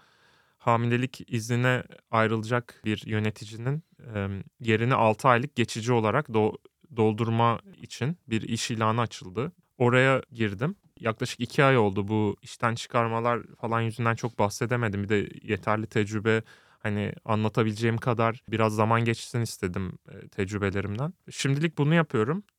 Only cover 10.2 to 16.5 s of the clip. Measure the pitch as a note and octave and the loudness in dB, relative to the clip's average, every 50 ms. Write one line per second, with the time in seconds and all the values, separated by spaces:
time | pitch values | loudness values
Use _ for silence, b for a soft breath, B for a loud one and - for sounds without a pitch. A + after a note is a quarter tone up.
10.2 | - - - A#2 A2+ G#2 G2+ F#2+ A#2 D#3 G3+ - _ _ _ - - A2+ G#2+ - | -2 -6 -4 -2 -2 -2 -2 -2 -4 -4 -6 -8 _ _ _ -6 -4 -4 -2 -2
11.2 | B2+ - - - B2 - - - C#3+ C3+ C3+ B2 A2 G2+ F#2+ G#2+ G2+ G2 A2 G#2+ | -6 -8 -4 -6 -6 -4 0 2 4 6 6 6 4 4 2 -2 -2 0 0 0
12.2 | G#2+ G#2 - - - - - - - A#2 A2+ A2 - - - B2 A#2 A2+ A2+ A2+ | 0 0 -2 -4 -10 -18 -10 -4 -2 -2 -2 -2 -8 -2 0 0 0 0 -2 -2
13.2 | A2+ A#2+ A#2+ A2+ - - - _ - A2+ A2+ A#2 A#2 A2+ A2 - A#2+ A#2 A2+ A2 | 0 0 -2 -2 -4 -10 -16 _ -6 -2 -2 0 -2 -2 -2 0 0 0 0 0
14.2 | - A#2+ - - G#2+ G2+ - - B2 A2 B2 A#2+ A#2+ A2 F#2+ G2+ G2+ G2 A2 G2+ | -4 -8 -2 0 0 0 0 -2 -4 -2 0 0 0 -2 -2 -2 -2 0 0 0
15.2 | F#2 - - - - G#2 G#2+ F#2+ - A2+ G#2+ A2 A2 - - - G#2+ G2 A2 A2 | 0 -2 -8 -14 -6 -4 -4 -2 2 0 0 0 0 -2 -2 -2 -2 0 -2 -2
16.2 | G2 A2+ A2 A2 A2 b | 2 2 2 2 0 b